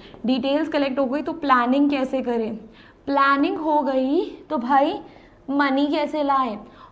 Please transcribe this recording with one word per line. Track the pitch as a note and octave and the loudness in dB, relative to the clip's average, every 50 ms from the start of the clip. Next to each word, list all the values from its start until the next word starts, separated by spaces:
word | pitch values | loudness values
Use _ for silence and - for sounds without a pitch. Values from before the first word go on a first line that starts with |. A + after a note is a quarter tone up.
| - - - - - | -20 -20 -14 -6 -2
डिटेल्स | A3+ C4 B3 A#3+ C4+ C#4 D4+ D#4+ D4+ | 0 0 0 0 0 0 0 0 0
कलेक्ट | D#4+ D4 C#4 C#4 B3+ C#4 | -2 -2 -2 0 0 -2
हो | C#4 | -2
गई | A#3+ C4 D4+ | 0 -2 -4
तो | D4+ E4+ D#4+ | -4 -6 -6
प्लानिंग | E4 D4+ C#4 B3+ B3 A#3+ A#3+ B3+ C#4+ C#4+ C#4+ | -4 0 2 2 4 4 2 2 4 4 2
कैसे | C#4+ C4 C4 B3+ - C4 | 2 0 -2 -2 -2 -4
करें, | A3+ B3 A#3+ A#3 A3 G#3+ A3+ A3 - - - - - - - _ _ | -2 -2 -2 -2 -4 -4 -8 -10 -14 -18 -20 -20 -20 -20 -20 _ _
प्लानिंग | - C#4 C#4 C4+ C#4 C#4 C#4 C#4+ F4+ - | -2 0 2 4 4 4 2 2 0 -2
हो | F4 D#4 D#4+ D4+ D4 | -2 -2 0 2 2
गई | C#4 C4+ C4+ C4 C4 C4 C#4+ F4 A4 - - - - - | 2 2 0 0 0 2 0 0 0 -2 -8 -16 -8 -6
तो | D#4 | -6
भाई | D4 A3+ A#3+ C#4+ C4+ C#4+ D#4+ G#4 G#4 - - - - - - - - - - | -4 0 2 4 4 4 2 0 -4 -10 -16 -20 -20 -20 -20 -20 -14 -8 -4
मनी | C#4 C#4+ C#4+ C#4 C4 C#4 C#4+ | 0 0 0 2 2 0 0
कैसे | D4 D#4 D#4 D4 D4 D4+ D#4 C#4+ | 0 0 -2 -2 -2 -2 -2 0
लाएं, | C#4 C#4 C4+ C4 A#3 G#3 G#3 - - - - - - | 0 0 0 0 -2 -6 -10 -12 -18 -20 -20 -20 -16